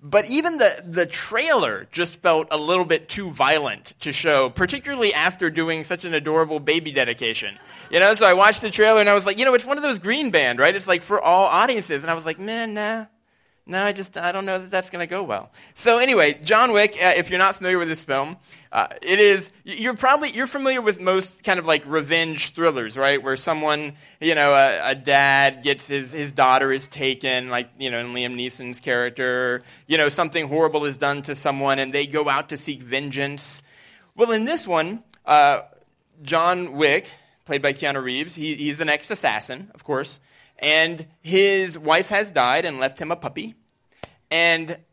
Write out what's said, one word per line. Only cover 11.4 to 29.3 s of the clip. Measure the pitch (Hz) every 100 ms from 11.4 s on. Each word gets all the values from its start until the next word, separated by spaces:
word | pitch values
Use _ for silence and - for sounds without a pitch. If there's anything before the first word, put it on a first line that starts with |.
| 196
audiences. | 170 233 240 180 147
And | 156
I |
was | 165
like, | 160 165
"Man, | 202 226 226
nah. | 214 208 226 220 _ _ _ _ _ -
No, | 180
I | 202
just, | 196 190 190
I | 170
don't | 190
know | 196 185
that | 185
that's | 196 185
gonna | 175 170
go | 180
well." | 180 104 - _ -
So | - 226 233
anyway, | 262 240 151
John | 147 156 214 247
Wick, | 208 208 208
uh, | 180 175
if | 170
you're | 180
not | 190 196
familiar | 185 185
with | 170
this | 160
film, | - 135 143 185 _ - _
uh, | - 101 -
it | - 190
is, | 208 196 180 _
y-, | - 196
you're | 226
probably, | 240 262 294 294
you're | 214 254
familiar | 285 269 262
with | 214 185
most | 185 190 185 -
kind | - 185
of, |
like, | 165 156 147
revenge | 156 143 165 165 156 -
thrillers, | - 165 139 110 120
right? | 139 139
Where | 135 135
someone, | - 156 156 151 147 147 - _
you | 160
know, | 156 143
a, | 139 135 98 90
a |
dad | 135 127 139 139 139 139 135
gets | 127 139 -
his, | 139 131
his | 151 143
daughter | 139 131 131 135
is | 135 139
taken, | 147 135 131 135 127 127
like, | 123 123 _
you | 135
know, | 120
in | 120
Liam | 123 123
Neeson's | 123 123 120 123 123
character, | - 123 123 120 127